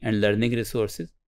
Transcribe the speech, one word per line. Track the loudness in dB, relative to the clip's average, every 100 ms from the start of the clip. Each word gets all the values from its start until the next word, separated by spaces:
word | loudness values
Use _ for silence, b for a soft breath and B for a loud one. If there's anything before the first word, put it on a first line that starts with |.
and | 0 2 2
learning | 2 2 0
resources। | -2 -2 -2 -4 -12 _ _